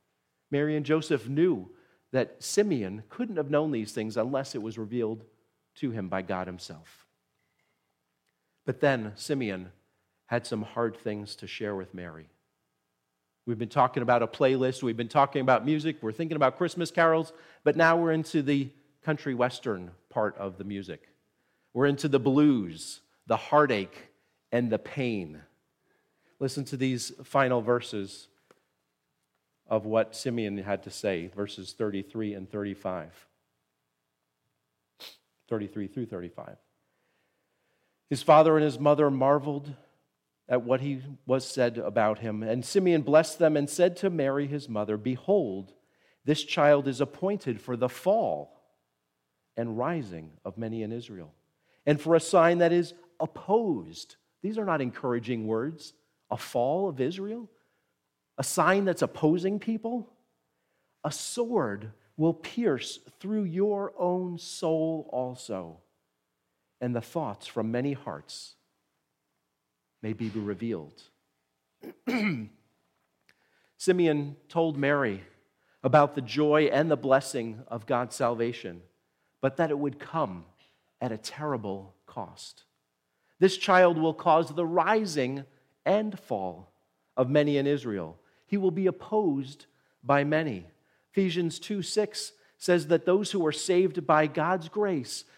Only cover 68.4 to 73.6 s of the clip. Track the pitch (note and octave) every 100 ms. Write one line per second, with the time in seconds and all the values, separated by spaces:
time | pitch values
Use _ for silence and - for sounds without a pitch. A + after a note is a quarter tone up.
68.4 | - _ _ _ _ _ _ _ _ _
69.4 | _ _ _ _ _ _ A2 A2 A2+ G#2+
70.4 | G#2 F#2+ A#2 F#2+ C#2+ - - _ _ _
71.4 | _ _ _ _ - - - B3 G#3 C3+
72.4 | G#2+ _ _ _ _ _ _ _ _ _
73.4 | _ _